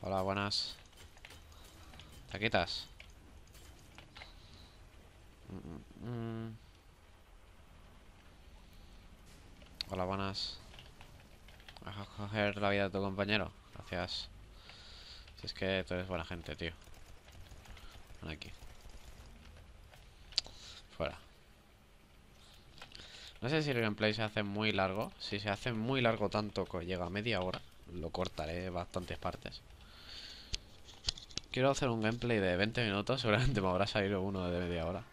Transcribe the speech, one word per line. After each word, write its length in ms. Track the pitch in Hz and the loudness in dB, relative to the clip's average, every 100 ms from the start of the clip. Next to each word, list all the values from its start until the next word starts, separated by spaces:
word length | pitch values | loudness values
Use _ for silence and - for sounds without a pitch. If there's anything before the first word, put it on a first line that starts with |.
Hola, 180 | 95 95 | 2 2
buenas. 540 | 95 98 101 - - - - - - - - - - - - - - - - - - | 4 4 4 2 0 -6 -14 -18 -18 -16 -16 -16 -16 -18 -18 -16 -16 -16 -16 -16 -8
¿Te 80 | 95 | 0
quitas? 480 | 107 101 85 - - - - - - - - - - - - - - - - - - - - - - - - - - - - | 6 6 6 2 -6 -12 -18 -18 -18 -18 -18 -18 -18 -18 -18 -18 -18 -16 -16 -16 -18 -18 -18 -18 -18 -18 -20 -20 -20 -18 -10
Mm, 600 | 92 - 80 - - 113 | -8 -8 -10 -12 -10 -6
mm, 400 | 120 113 113 113 | -4 -4 -4 -6
mm. 80 | 110 - - - - - - - - - - - - - - - - - - - - - - - - - - - - - - - - - | -10 -14 -20 -20 -20 -20 -20 -20 -20 -20 -20 -20 -20 -20 -20 -20 -20 -20 -18 -18 -18 -18 -18 -18 -18 -18 -18 -18 -18 -18 -16 -18 -10 -4
Hola, 140 | 95 | 0
buenas. 540 | 92 98 98 95 - - - - - - - - - - - - - - | 2 2 2 0 -2 -6 -12 -14 -16 -16 -16 -16 -18 -18 -18 -16 -16 -12
¿Vas 120 | - 101 | -8 -8
a 60 | 101 - | -8 -6
coger 400 | 101 107 104 101 | -2 4 4 6
la 140 | 101 | 6
vida 140 | 101 | 6
de 60 | 98 | 4
tu 100 | 98 | 4
compañero? 520 | 98 95 101 104 82 - - | 0 2 4 4 4 -4 -18
Gracias. 540 | - - 90 87 - - - - - - - - - - - - - | -14 -4 0 0 -2 -6 -12 -16 -18 -16 -16 -16 -16 -16 -16 -16 -10
Si 60 | 87 | -8
es 80 | |
que 300 | - 95 95 92 | 0 2 4 2
tú 80 | |
eres 140 | 90 95 | 0 0
buena 160 | 90 | -2
gente, 320 | 82 85 82 76 | -2 -4 -6 -4
tío. 160 | 85 82 - - - - - - - - - - - - - - | -4 -4 -14 -16 -14 -16 -16 -16 -14 -14 -14 -14 -12 -14 -14 -10
Ven 80 | 80 | -8
aquí. 200 | 78 - - - - - - - - - - - - - - - - - - - - - - - - - - | -8 -8 -12 -12 -14 -14 -14 -14 -14 -14 -16 -16 -16 -18 -18 -18 -18 -18 -18 -6 -4 -4 -12 -14 -14 -16 -4
Fuera. 220 | 80 - - - - - - - - - - - - - - - - - - - - - - - | -2 -2 -14 -20 -20 -20 -20 -20 -20 -20 -20 -20 -20 -20 -20 -20 -20 -18 -16 -14 -14 -14 -14 -4
No 60 | 120 | 2
sé 120 | 160 | 4
si 80 | 151 | 4
el 100 | 123 | 4
gameplay 320 | 113 101 107 | 4 6 4
se 80 | 107 | 6
hace 200 | 110 110 | 2 2
muy 300 | 104 101 110 | 0 4 4
largo. 400 | 98 95 95 131 - | 6 6 4 -2 -4
Si 200 | - 104 | -2 0
se 120 | 101 | 2
hace 220 | 98 - | 2 2
muy 280 | 113 113 135 | 0 2 6
largo 300 | 120 110 101 | 6 6 4
tanto 340 | 107 104 98 90 | 4 2 0 0
que 200 | 92 85 | 0 0
llega 200 | 92 87 | 0 2
a 40 | |
media 320 | 98 110 107 | 0 2 2
hora, 180 | 92 90 - - - | 2 0 -6 -18 -10
lo 180 | 87 80 | -4 -4
cortaré 600 | 78 90 - 78 85 92 | 0 -2 0 -2 0 0
bastantes 480 | 87 87 - 90 85 | -2 -2 -4 -4 -2
partes. 420 | 92 85 - - - - - - - - - - - - - - - - - - - - - | -2 -4 -8 -10 -14 -18 -16 -16 -14 -12 -12 -14 -6 -6 -6 -16 -16 -6 -4 -4 -8 -8 -2
Quiero 180 | - 131 | 4 6
hacer 180 | 139 139 | 6 4
un 140 | 113 | 4
gameplay 380 | 110 117 120 113 | 4 4 4 6
de 160 | 95 90 | 6 6
veinte 260 | 104 120 | 4 4
minutos. 360 | 113 101 98 127 | 4 4 4 4
<laughs> 20 | |
Seguramente 380 | 117 107 123 113 | 6 8 8 6
me 80 | 95 | 6
habrá 180 | 90 98 | 6 6
salido 360 | 107 98 101 | 6 6 4
uno 280 | 95 98 90 | 4 2 2
de 80 | 87 | 4
media 280 | 90 87 82 | 4 2 2
hora. 200 | 95 110 | 0 -4